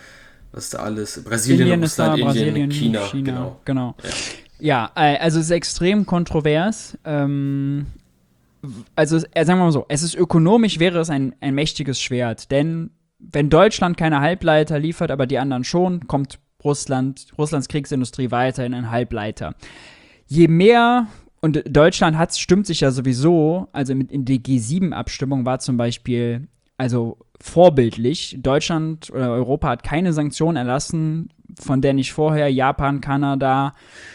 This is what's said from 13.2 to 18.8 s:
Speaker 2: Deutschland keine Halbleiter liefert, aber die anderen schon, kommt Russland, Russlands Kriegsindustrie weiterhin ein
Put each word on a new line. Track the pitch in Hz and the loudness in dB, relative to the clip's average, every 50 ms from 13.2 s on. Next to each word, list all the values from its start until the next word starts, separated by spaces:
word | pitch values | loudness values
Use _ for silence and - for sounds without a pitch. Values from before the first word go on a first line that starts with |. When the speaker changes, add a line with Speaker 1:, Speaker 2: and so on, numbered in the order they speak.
| - - - 147 151 143 | -14 -4 -2 0 2 4
Speaker 2:
Deutschland | 156 160 196 220 - - 190 175 170 | 6 6 6 6 4 2 -2 -2 0
keine | - 165 160 156 139 | 0 0 0 2 2
Halbleiter | 143 160 180 - 175 165 156 156 156 156 160 143 | 0 0 -2 0 2 4 4 4 4 2 0 -2
liefert, | 151 160 170 - 170 147 | -2 -4 -4 -4 -4 -2
aber | 139 135 131 | -2 -2 -2
die | 123 139 123 | -2 -2 -2
anderen | 135 139 131 123 127 | -2 -2 -2 -4 -4
schon, | - - 170 180 185 180 170 - | -2 0 0 0 0 -2 -4 -4
kommt | - - 139 139 - - - _ _ _ _ | -2 -2 -2 -2 -4 -8 -16 _ _ _ _
Russland, | - 147 143 - - - 135 131 127 135 135 - - - - - | -2 -2 -2 -2 -4 -4 -2 -2 -2 -4 -6 -8 -16 -12 -6 -6
Russlands | 151 147 160 143 131 - | -4 -2 -2 -4 -4 -4
Kriegsindustrie | - 151 135 - 151 131 127 117 - - 127 117 | -6 -6 -4 -4 -4 -4 -4 -4 -4 -6 -4 -2
weiterhin | 123 120 127 131 123 - 123 120 127 | 0 0 0 0 -2 -4 -6 -6 -6
ein | 123 | -6